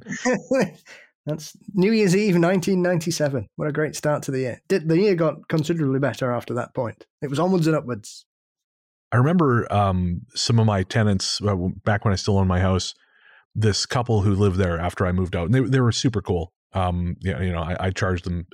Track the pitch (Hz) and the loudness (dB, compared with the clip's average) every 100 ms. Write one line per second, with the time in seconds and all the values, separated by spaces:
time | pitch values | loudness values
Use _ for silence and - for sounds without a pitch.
0 | - - 247 247 - 262 185 - - - | -6 -6 -2 -2 0 0 0 -6 -20 -20
1 | - _ - 156 - - - 196 190 226 | -20 _ -8 -8 -10 -20 -6 0 2 4
2 | 202 190 214 165 170 190 190 185 175 175 | 4 2 2 2 4 2 0 0 2 0
3 | 170 160 147 135 104 - 151 143 151 - | -2 -2 -2 -2 -6 -6 -6 -2 -4 -2
4 | 151 143 147 131 127 110 - 190 160 165 | -2 -2 -2 -4 -4 -6 -2 -2 2 2
5 | 208 165 160 - - 160 147 170 139 135 | 4 2 0 -2 -4 -2 0 0 0 0
6 | 139 110 127 120 - 120 117 - 113 - | -2 -2 -4 -4 -4 -6 -6 -6 -6 -8
7 | - - 143 139 180 190 156 156 123 113 | -20 -10 -6 -2 0 2 2 0 -2 -10
8 | - - - _ _ _ _ _ _ _ | -12 -20 -20 _ _ _ _ _ _ _
9 | - 117 139 185 147 117 - 101 98 92 | -4 2 2 4 4 2 2 2 2 2
10 | 90 87 - - - 117 110 98 92 123 | 0 -4 -8 -6 0 4 4 2 0 0
11 | 107 98 - - 104 95 90 92 - 101 | 2 2 -2 -2 0 0 -2 -4 -2 0
12 | 117 95 - 98 92 90 92 92 - - | 0 0 2 2 4 2 2 0 -2 -12
13 | _ _ _ - _ - 107 95 - 131 | _ _ _ -20 _ -2 0 0 -2 -2
14 | 120 110 101 95 104 90 92 85 87 - | 0 2 2 4 2 2 0 0 -4 -2
15 | 92 90 90 90 85 131 113 131 120 - | 0 0 -2 -2 0 2 2 2 2 2
16 | 139 107 - 90 85 _ _ 95 92 87 | 0 -2 -2 -4 -4 _ _ -4 -2 -2
17 | 87 - 95 73 92 85 82 90 95 90 | -4 -4 -4 -2 -2 -2 -4 -4 -4 -2
18 | 95 90 90 85 80 | -2 -2 -4 -6 -4